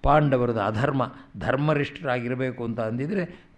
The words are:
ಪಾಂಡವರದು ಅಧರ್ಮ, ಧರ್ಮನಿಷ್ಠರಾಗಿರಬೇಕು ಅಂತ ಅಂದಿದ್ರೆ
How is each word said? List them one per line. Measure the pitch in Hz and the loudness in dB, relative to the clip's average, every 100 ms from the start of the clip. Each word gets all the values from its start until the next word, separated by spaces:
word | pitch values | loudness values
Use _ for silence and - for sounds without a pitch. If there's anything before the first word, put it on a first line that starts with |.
ಪಾಂಡವರದು | - 147 147 131 120 113 | 6 6 6 2 2 0
ಅಧರ್ಮ, | 98 110 139 139 120 - - 101 | 0 0 0 0 -2 -6 -18 -8
ಧರ್ಮನಿಷ್ಠರಾಗಿರಬೇಕು | 95 127 151 147 139 - 147 123 120 127 131 123 | -2 0 2 0 -2 -4 -4 -2 -2 -2 -2 -2
ಅಂತ | 117 113 | -6 -2
ಅಂದಿದ್ರೆ | 113 120 143 202 175 - - | -2 -2 -2 -2 -4 -8 -20